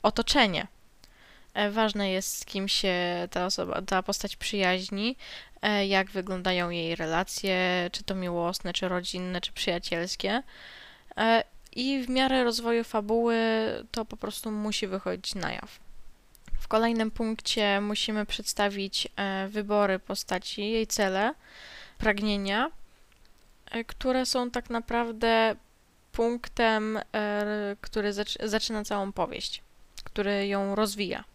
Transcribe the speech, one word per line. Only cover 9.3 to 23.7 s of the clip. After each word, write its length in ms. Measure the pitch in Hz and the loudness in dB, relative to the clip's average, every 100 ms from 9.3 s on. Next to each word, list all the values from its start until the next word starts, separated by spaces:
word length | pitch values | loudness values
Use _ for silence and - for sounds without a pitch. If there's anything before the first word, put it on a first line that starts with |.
| 180 | -4
czy 100 | - | -6
przyjacielskie. 920 | - - 175 - 170 175 - 190 226 - - - - - - - - | -4 0 0 0 -2 -2 -2 0 -2 -4 -18 -18 -18 -20 -20 -14 0
E, 260 | 220 226 - - - - | 4 4 2 -12 -14 -4
i 280 | 254 277 | 0 0
w 60 | 247 | 2
miarę 340 | 254 262 262 | 4 4 4
rozwoju 400 | 240 233 233 233 | 4 2 2 0
fabuły 540 | 226 220 208 226 233 226 226 220 220 - - | 2 -2 2 2 4 4 4 2 0 -2 -6
to 140 | - 220 | -6 -4
po 120 | 214 | -6
prostu 340 | - - 226 | -6 -6 -4
musi 360 | 214 214 208 202 | -2 -2 -2 -2
wychodzić 480 | 190 185 180 - 202 | -2 -4 -4 -4 -4
na 160 | 160 | -4
jaw. 280 | - - - - - - - - - - - | -6 -10 -16 -14 -12 -14 -16 -20 -20 0 0
W 80 | - | 4
kolejnym 440 | 220 233 233 220 | 4 4 2 0
punkcie 680 | - 226 226 - - 208 202 | 0 -2 -2 -2 2 4 4
musimy 440 | 208 214 - 214 202 | 2 -2 0 -2 -2
przedstawić, 840 | - 208 - 202 202 196 - - - | -4 -4 0 0 0 -2 -2 -4 -2
e, 320 | 202 190 196 | -2 -2 -2
wybory 520 | 208 208 208 202 190 | -4 2 4 4 2
postaci, 720 | - 196 - 185 - - 208 | -2 -6 -2 -4 -4 -4 0
jej 160 | 226 220 | 0 0
cele, 460 | - 196 190 214 214 - - - - - - | 2 2 4 2 0 -12 -20 -18 -18 -20 0
pragnienia, 720 | 220 202 214 202 196 202 285 - - - - - - - - - - | 2 4 2 0 0 0 0 -4 -16 -20 -20 -20 -20 -20 -20 -20 -8